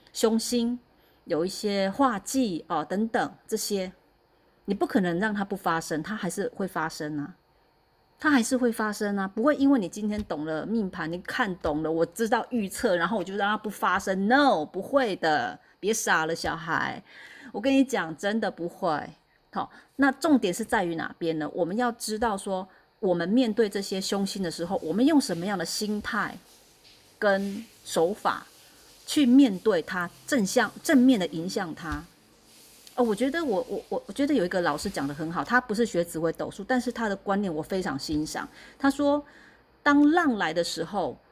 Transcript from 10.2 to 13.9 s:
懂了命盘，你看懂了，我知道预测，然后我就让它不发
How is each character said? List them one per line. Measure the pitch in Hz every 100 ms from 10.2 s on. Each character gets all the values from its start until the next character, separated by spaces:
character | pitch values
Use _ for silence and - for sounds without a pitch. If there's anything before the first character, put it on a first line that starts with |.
懂 | 208 160
了 | 156 156 -
命 | 226 190
盘， | 185 160
你 | 175
看 | - - 220 180
懂 | 175 147
了， | 156
我 | 165
知 | 165 - 226
道 | 226 -
预 | 240 190
测， | - - 175
然 | 170
后 | 214
我 |
就 | 170 196
让 | 202
它 | 214
不 | 220
发 | 190 214